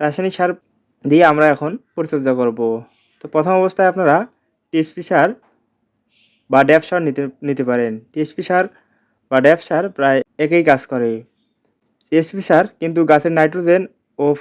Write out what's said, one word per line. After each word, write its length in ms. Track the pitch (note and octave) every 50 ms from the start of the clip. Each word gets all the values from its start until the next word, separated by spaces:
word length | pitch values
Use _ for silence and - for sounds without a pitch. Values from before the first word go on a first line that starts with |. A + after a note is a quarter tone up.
রাসায়নিক 320 | D3+ D3+ D3 - F#3 F#3+ F#3 -
সার 120 | F3+ F3 F3+ - _ _ _ _ _ _ _ _ _ C#3
দিয়ে 140 | D3 E3 F3 D#3+
আমরা 140 | D3+ D3+ D3+ D#3 C#3+
এখন 160 | - D3 D3+ F#3 C4 _ _ _
পরিচর্যা 360 | - E3 D#3 - D3 C3+ C3 C3 B2+
করব। 200 | B2 A#2+ A2 A#2 A#2 A2+ A2+ A2+ A#2 _ _ _ _ _ _ _
তো 40 | _ - -
প্রথম 200 | D#3 D#3 F3+ F#3 F#3
অবস্থায় 280 | F#3 F#3 F#3 - F#3+ F#3
আপনারা 240 | F3+ F#3+ F#3 D3 D3 F3 A3+ B3 _ _ _ _ _ _ _ _
টিএসপি 340 | - D#3+ D#3 D#3+ _ F3+ E3 -
সার 200 | F#3+ D3+ C#3+ F3+ B3 - _ _ _ _ _ _ _ _ _ _ _ _ _ _ _ _ _ _ _ _ _ _
বা 100 | C3 C3+ C#3 C#3
ড্যাপ 140 | D#3 D#3+ D#3 -
সার 120 | F#3 F3+ E3
নিতে, 160 | D3+ C3 C#3+ C#3 C3 C3+ _ C#3 C#3+
নিতে 140 | C#3 C3 C3+ B2
পারেন। 220 | B2 B2 A#2+ A2+ A2 A2 A2+ _
টিএসপি 300 | _ D#3 D#3 D3+ - - F3 -
সার 160 | F3+ F3+ F#3 G3+ _ _ _ _ _ _ _ _ _ _ _ _
বা 60 | C3 C3 B2+
ড্যাপ 160 | C#3+ E3 E3 - -
সার 160 | D#3 D#3 F#3 G3 F3+
প্রায় 220 | - C#3 C#3 C3+ C3+ B2 - _ - D3+
একই 200 | D3+ E3 E3+ E3 D#3
কাজ 120 | C#3 B2+ - _
করে। 180 | C#3 B2+ A#2+ A#2 A2+ A2+ A#2+ _ _ _ _ _ _ _ _ _ _ _ _ _ _ _ _ _
টিএসপি 340 | D3+ D#3+ D#3+ D#3+ - G3 F3+ -
সার 160 | F3 D#3 F#3+ G#3 _ _
কিন্তু 200 | E3 E3 E3 E3+ E3 D3+
গাছের 220 | D3+ D3 D3 E3+ E3 D#3+
নাইট্রোজেন 440 | D#3 D#3 D#3+ F3+ F3 E3+ F3 F#3 F#3+ - _ _ _ _ _ -
ও 20 | C#3+ D3 D3 D3